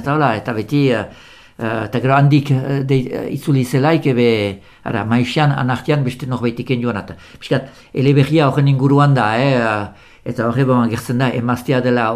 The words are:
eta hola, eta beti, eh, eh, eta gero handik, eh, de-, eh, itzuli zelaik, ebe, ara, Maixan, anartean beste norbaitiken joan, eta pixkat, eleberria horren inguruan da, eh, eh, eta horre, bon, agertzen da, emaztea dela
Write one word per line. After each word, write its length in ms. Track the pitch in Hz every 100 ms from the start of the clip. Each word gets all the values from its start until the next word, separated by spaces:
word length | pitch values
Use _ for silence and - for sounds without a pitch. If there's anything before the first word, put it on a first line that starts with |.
eta 160 | 127 151
hola, 160 | 139 107
eta 120 | 127 110
beti, 320 | 104 143 139
eh, 140 | 113 101 - - - - -
eh, 260 | 113 113
eta 160 | 107 120
gero 160 | 131 135
handik, 340 | 143 143 143
eh, 320 | 131 135 139
de-, 240 | 135 135 -
eh, 220 | - - 143
itzuli 280 | - 135
zelaik, 460 | 123 135 143 165 151
ebe, 180 | 120 120 110 101 95 - -
ara, 220 | - 107
Maixan, 500 | 107 120 123 - 147 139
anartean 400 | 127 120 - 147
beste 240 | 127 - 131
norbaitiken 560 | 120 120 117 120 123
joan, 160 | 120 104
eta 100 | - - - -
pixkat, 320 | - 135 - - -
eleberria 540 | - 135 139 139 160 139
horren 240 | 135 139
inguruan 400 | 135 135 139 143
da, 160 | 131 107 113
eh, 160 | 139 127
eh, 240 | 113 107 101 - - -
eta 240 | - 113 117
horre, 180 | 120 131
bon, 160 | 123
agertzen 400 | 117 110 - 123
da, 80 | 131
emaztea 500 | 120 117 123 - 127
dela 300 | 123 123 113